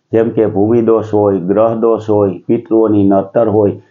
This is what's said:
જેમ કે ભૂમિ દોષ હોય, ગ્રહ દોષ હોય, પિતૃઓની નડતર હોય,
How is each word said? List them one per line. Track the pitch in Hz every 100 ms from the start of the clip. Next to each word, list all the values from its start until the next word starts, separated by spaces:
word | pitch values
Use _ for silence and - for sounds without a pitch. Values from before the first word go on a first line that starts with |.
| _
જેમ | 113 113
કે | 113 107
ભૂમિ | 98 107 120
દોષ | 113 110 101
હોય, | 104 104 98
ગ્રહ | 87 98 113 113
દોષ | 113 110 104
હોય, | 104 101 87
પિતૃઓની | - 117 - 113 110 104
નડતર | 98 98 95 120 110
હોય, | 107 101 - -